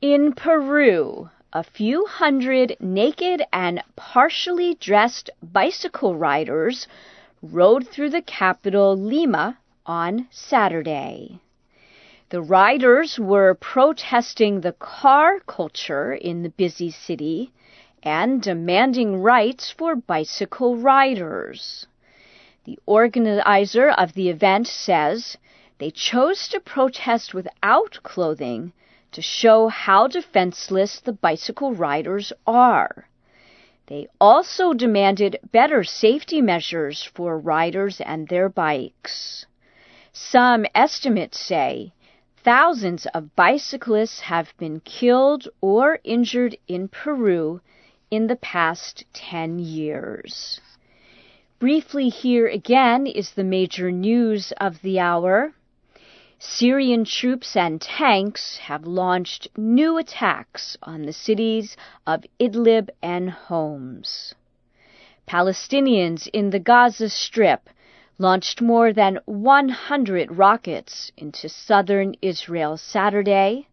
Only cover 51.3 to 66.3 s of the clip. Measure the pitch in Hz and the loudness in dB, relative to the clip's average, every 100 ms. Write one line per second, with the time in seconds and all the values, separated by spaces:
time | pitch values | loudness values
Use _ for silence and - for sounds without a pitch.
51.3 | _ _ _ 247 302 - 285 262 - 254 | _ _ _ 0 0 -2 -2 -2 -2 0
52.3 | 247 226 208 - 247 254 240 277 - 196 | 2 2 -2 0 4 4 2 0 -6 -8
53.3 | - 190 185 180 - 180 180 196 233 233 | -6 -2 0 -2 -4 -4 -2 0 2 2
54.3 | 214 185 - 196 165 190 190 175 170 180 | -2 -6 -6 -6 -6 -4 -2 0 0 2
55.3 | 196 294 - _ _ _ _ _ _ _ | 2 0 -8 _ _ _ _ _ _ _
56.3 | _ - - 240 269 262 240 220 - 247 | _ -14 0 2 2 2 0 -2 -4 -4
57.3 | 254 - - 175 160 - - 294 202 196 | -4 -4 -2 -2 -4 -10 -2 2 2 0
58.3 | 208 - - - 147 160 180 185 180 180 | -8 -14 -16 -12 -12 -6 -4 0 -2 -4
59.3 | - - - 220 240 311 330 330 - 214 | -12 -16 -8 0 2 2 -2 -6 -4 -4
60.3 | 143 - - - - - 160 151 165 - | -4 -8 -18 -16 -16 -16 -12 -10 -10 -4
61.3 | 214 226 220 208 - - _ - 160 - | -2 0 -2 -6 -14 -20 _ -6 -6 -6
62.3 | _ 247 214 226 226 208 - 170 175 185 | _ -2 2 4 4 0 -10 -8 -6 -6
63.3 | 175 - 170 156 147 127 127 - - - | -8 -6 -4 -4 -8 -14 -14 -12 -12 -14
64.3 | - _ _ _ _ _ _ _ _ - | -20 _ _ _ _ _ _ _ _ -6
65.3 | 175 180 185 - 277 269 226 175 165 - | 0 0 -2 -2 0 2 2 0 -4 -6